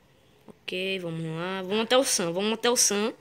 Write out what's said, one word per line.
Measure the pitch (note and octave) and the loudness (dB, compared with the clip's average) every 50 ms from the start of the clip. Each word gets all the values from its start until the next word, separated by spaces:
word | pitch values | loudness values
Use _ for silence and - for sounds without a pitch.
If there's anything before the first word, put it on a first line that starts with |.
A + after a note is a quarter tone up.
| _ _ _ _ _ _ _ _ - | _ _ _ _ _ _ _ _ -20
Ok, | - - _ - - F3+ F#3 F#3+ F#3+ F#3+ F#3+ | -20 -20 _ -12 -10 -6 -6 -4 -4 -4 -4
vamos | F3+ E3+ D#3+ E3 | -6 -6 -6 -6
lá. | E3 D#3+ D#3+ E3 F3 F#3 F#3+ F#3+ | -6 -6 -6 -6 -6 -6 -6 -6
Vamos | F#3 F3+ G3+ A3 | -4 -2 0 0
até | A3+ A3 B3+ B3+ | 2 4 4 4
o | C4+ | 4
Sam, | C4 - - F#3 E3+ | 4 2 0 0 0
vamos | E3+ F#3 G#3 G#3+ A3+ | 0 0 0 -2 -2
até | A3 - A#3+ | 0 2 2
o | B3 | 4
Sam. | B3 - - G#3 G3+ G#3 A#3+ - - | 4 4 4 4 2 0 -2 -4 -8